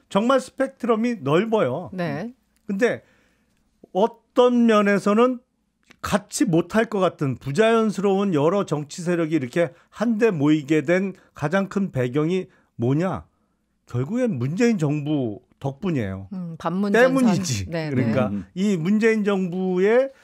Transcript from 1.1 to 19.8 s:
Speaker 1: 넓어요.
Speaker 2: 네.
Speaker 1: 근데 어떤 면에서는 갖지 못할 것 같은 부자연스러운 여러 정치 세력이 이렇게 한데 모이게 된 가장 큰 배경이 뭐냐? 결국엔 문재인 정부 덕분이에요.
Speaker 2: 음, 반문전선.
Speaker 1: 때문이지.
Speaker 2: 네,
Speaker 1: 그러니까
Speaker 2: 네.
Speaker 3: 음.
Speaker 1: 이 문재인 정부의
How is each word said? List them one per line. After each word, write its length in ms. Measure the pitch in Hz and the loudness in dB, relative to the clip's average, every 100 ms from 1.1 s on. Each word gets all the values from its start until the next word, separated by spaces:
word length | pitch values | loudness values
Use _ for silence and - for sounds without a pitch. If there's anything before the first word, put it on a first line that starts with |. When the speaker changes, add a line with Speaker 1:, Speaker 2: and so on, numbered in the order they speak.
| 233 | -2
Speaker 1:
넓어요. 680 | 135 160 220 214 143 139 170 | 0 0 2 0 0 -2 -8
Speaker 2:
네. 400 | 185 170 143 226 254 _ _ - | -6 -6 -6 -10 -14 _ _ -8
Speaker 1:
근데 380 | 196 233 147 - _ _ _ _ _ _ _ - | -2 0 -2 -10 _ _ _ _ _ _ _ -6
어떤 760 | 180 220 - _ - 247 240 233 | 0 0 -2 _ 4 4 6 4
면에서는 720 | 214 202 202 208 208 247 247 - _ _ _ _ _ | 4 4 2 2 4 2 0 -10 _ _ _ _ _
갖지 440 | - - - - 302 | -4 -4 -4 -2 0
못할 400 | 160 170 214 226 | 2 0 -2 -2
것 140 | 208 | 0
같은 360 | 180 170 143 123 | -2 0 -4 -4
부자연스러운 1000 | 131 139 220 226 220 196 202 190 202 | -4 2 4 4 2 0 0 0 0
여러 320 | 151 151 202 190 | 2 2 0 -2
정치 360 | 147 147 - | -4 -6 -8
세력이 340 | 170 175 160 160 | -4 -2 0 -2
이렇게 380 | 127 170 170 - _ | -2 -2 -2 -4 _
한데 420 | - 240 214 233 | -4 -2 2 2
모이게 520 | 165 143 156 139 156 | 2 2 2 2 0
된 300 | 143 180 196 185 _ | 2 0 -2 -8 _
가장 340 | - 147 190 190 | -8 -2 -2 -2
큰 240 | 202 196 | -2 -2
배경이 560 | 131 127 131 156 185 175 _ _ - | -2 -2 0 0 -2 -6 _ _ -4
뭐냐? 480 | 117 143 185 123 - _ _ _ _ _ _ | 0 0 0 -6 -12 _ _ _ _ _ _
결국엔 520 | 123 139 233 247 147 | -6 -4 -2 -2 -2
문재인 380 | 123 180 240 208 | -4 0 2 2
정부 640 | 151 151 143 151 123 98 - _ | 0 -2 -2 -2 -2 -6 -16 _
덕분이에요. 720 | 139 135 190 147 101 95 98 | -10 -6 -4 -2 -4 -8 -10
Speaker 2:
음, 240 | 190 170 160 | -12 -12 -8
반문전선. 500 | 165 180 202 214 262 262 | -6 -4 0 4 4 4
Speaker 1:
때문이지. 480 | 247 175 180 110 92 | 2 2 0 -4 -4
Speaker 2:
네, 200 | 165 156 | -6 -2
Speaker 1:
그러니까 400 | 131 117 131 104 | -2 0 0 0
Speaker 2:
네. 60 | 101 | -4
Speaker 3:
음. 80 | 87 | -8
Speaker 1:
이 240 | 180 202 190 | -4 -2 0
문재인 480 | 160 214 226 220 202 | 0 2 2 2 0
정부의 880 | 196 185 180 190 180 | 0 -2 -4 -2 2